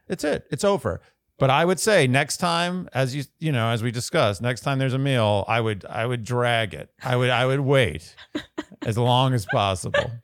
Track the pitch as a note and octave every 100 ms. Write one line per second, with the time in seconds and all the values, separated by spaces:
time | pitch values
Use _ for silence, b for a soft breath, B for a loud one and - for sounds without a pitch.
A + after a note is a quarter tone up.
0 | - F#3 D4 - - D#3 G3+ F#3+ G#2 F#2
1 | b b _ _ C3+ C#3 E3+ F#3 A3 G3+
2 | C3 C3 C#3+ - F3+ E3+ F3 F#3 - C3
3 | C3+ C#3+ C3 _ D#3+ B2+ A2+ A#2 A#2+ A#2+
4 | - E3+ A2+ G2+ B2 B2 D3 C3+ C3+ C3
5 | C#3 B2+ G#2+ G#2 F#2+ A#2 A2 G2 - G#2+
6 | A#2+ A#2+ A2 B2 A#2+ A#2 G#2+ D2+ - _
7 | B2+ B2 B2 A#2+ B2+ C#3 C3+ C#3 G#2 -
8 | - - - - - - - - - G#2+
9 | A#2+ B2 C3 B2 F#2+ B2+ G2+ F#2 - C#5+
10 | - A#2